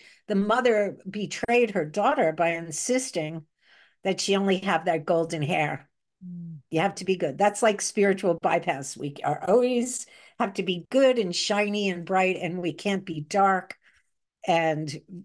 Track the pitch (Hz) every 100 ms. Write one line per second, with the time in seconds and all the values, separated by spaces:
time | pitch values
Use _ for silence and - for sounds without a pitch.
0 | - _ - 202 208 233 247 214 202 -
1 | 190 202 180 - - 240 240 196 151 160
2 | 208 294 170 160 170 170 170 151 - 254
3 | 254 175 151 160 156 _ _ _ _ _
4 | 190 185 - 196 196 185 196 165 180 165
5 | 151 170 165 165 143 175 147 147 - _
6 | _ _ 180 175 170 156 - 160 185 -
7 | 185 185 170 131 208 208 226 202 - -
8 | 196 190 196 170 180 170 170 139 139 -
9 | 147 143 139 147 175 220 247 247 247 -
10 | - - - - 233 196 185 175 170 262
11 | 269 247 190 175 - 208 208 208 196 175
12 | 170 190 185 180 180 180 175 151 208 196
13 | 190 156 151 202 196 185 180 - _ _
14 | _ _ _ _ - 165 160 151 156 143
15 | - 180